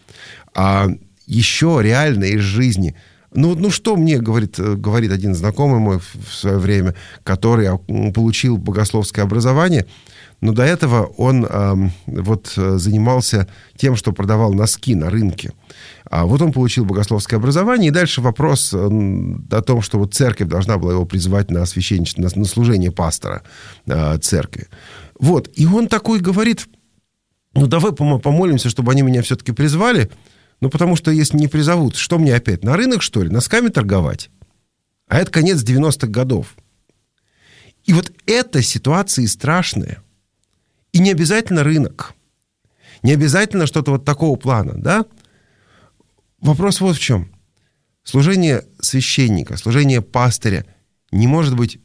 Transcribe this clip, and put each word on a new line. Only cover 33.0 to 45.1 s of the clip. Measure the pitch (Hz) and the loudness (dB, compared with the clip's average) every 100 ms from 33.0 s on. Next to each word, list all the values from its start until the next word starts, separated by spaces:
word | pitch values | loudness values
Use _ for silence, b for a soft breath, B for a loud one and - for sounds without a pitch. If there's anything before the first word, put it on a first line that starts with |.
что | - 113 | -2 -2
ли, | 85 | 0
носками | 107 - 226 240 | -2 0 0 0
торговать?» | - 104 98 76 - - _ _ _ _ _ _ _ - | 0 0 0 0 -4 -14 _ _ _ _ _ _ _ -2
А | 139 | -2
это | 185 | 0
конец | 160 165 175 | 0 2 0
девяностых | 113 127 151 - 117 | 0 2 2 0 -4
годов. | 107 131 107 73 - _ _ _ _ _ _ b b b b b b | -2 -2 -4 -6 -14 _ _ _ _ _ _ b b b b b b
И | - | 2
вот | 165 - - - | 2 0 -6 -2
эта | 233 247 147 | 0 0 0
ситуация | 117 110 127 170 196 - 113 | 0 -2 0 0 0 -2 -2
страшная. | - 131 175 175 - - - - _ _ _ _ _ _ _ _ | -2 -2 0 -2 -4 -6 -10 -18 _ _ _ _ _ _ _ _
И | 170 | 2
не | 190 | 4
обязательно | 165 165 220 226 175 | 2 0 0 0 0
рынок. | 143 156 120 - - - _ _ _ _ b b b b | 2 2 -2 -6 -16 -20 _ _ _ _ b b b b
Не | - | 2
обязательно | 147 151 175 214 196 151 | 4 2 2 0 0 -2
что-то | 160 139 | -2 -2
вот | 135 147 | -2 -2
такого | 143 160 127 | 0 0 0
плана, | 127 117 69 - | -2 -2 -2 -4
да? | - 208 220 | -2 -2 -2